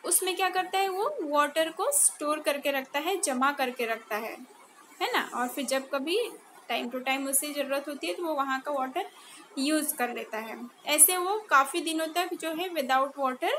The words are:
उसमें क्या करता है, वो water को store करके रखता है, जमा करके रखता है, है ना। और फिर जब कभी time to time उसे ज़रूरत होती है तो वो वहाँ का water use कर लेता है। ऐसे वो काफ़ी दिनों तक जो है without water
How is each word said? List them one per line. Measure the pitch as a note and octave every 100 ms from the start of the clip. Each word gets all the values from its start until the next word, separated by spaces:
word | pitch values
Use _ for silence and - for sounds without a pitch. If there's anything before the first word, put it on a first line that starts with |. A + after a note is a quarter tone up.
| D4+
उसमें | F4 F#4 F4+
क्या | F#4+
करता | F#4 F4+ F#4+
है, | G4
वो | F#4 B4 D5
water | D#4 D4 D4 D#4+ D#4+
को | D#4+ A#4+
store | - - - D4 D4+
करके | D4+ C#4+ C#4+
रखता | C#4 C4 C#4+
है, | D#4+ G4
जमा | D#4 B3+ C4+
करके | C#4 B3+ B3 A#3
रखता | A3 - G#3+
है, | A3 - B3+ - - - - -
है | G4
ना। | G4+ F#3 A3+
और | B3
फिर | - B3
जब | C4+ C4
कभी | C#4 C#4+ G4 G#4 - - - -
time | A#3+ B3
to | B3+ B3+
time | C4+ C4+
उसे | C4+ D4
ज़रूरत | C#4+ C4+ C#4 C#4+
होती | C#4 E4
है |
तो | F4
वो | E4+
वहाँ | D4 C#4 C4
का | C#4
water | C#4+ C4 E4+ G4 - - - - C#4+
use | C4+ D#4 D4 -
कर | A#3+
लेता | A#3 A3 G#3+
है। | A3 A3+ A#3+ - -
ऐसे | D4+ E4+ F4+
वो | F4+ G#4+ G#4+
काफ़ी | C#4+ C#4 F4
दिनों | E4 D#4+ D#4+ E4
तक | F4+ F4
जो | D#4+ D#4+
है | F#4
without | E4 B3+ C4 C#4 C#4
water | C4 B3+ F4+